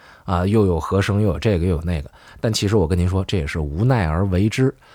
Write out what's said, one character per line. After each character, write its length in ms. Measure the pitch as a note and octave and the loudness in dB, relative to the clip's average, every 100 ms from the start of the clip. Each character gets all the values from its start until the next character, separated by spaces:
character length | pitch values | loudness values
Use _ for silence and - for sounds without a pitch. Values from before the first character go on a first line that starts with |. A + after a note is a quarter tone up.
| - - | -20 -16
啊， 220 | - F2+ F#2 | -4 0 2
又 200 | A2 G2 | 2 2
有 140 | E2 | 0
和 220 | - G2 | 0 -2
声， 200 | G2 G2+ | 0 2
又 80 | G#2+ | 0
有 100 | D2+ | 0
这 180 | A2+ F#2 | 0 0
个， 80 | F2+ | 0
又 100 | D#2 | 0
有 60 | |
那 200 | E2 E2 | -2 -4
个。 80 | - - - - | -6 -16 -20 -6
但 140 | A#2+ | -4
其 140 | G#2+ G#2 | -2 0
实 100 | A2 | 2
我 100 | D#2 | 2
跟 100 | F2+ | 2
您 100 | F2 | 2
说， 180 | F#2+ G2 | 0 -2
这 120 | G2 | -4
也 100 | D2 | -4
是 120 | E2 | -4
无 240 | D2 D2+ A#2+ | -4 -2 0
奈 200 | B2 E2 | 2 0
而 200 | D#2 G2 | 0 0
为 200 | F2+ G#2+ | 0 0
之。 260 | A#2 C3 - - | 2 0 -2 -16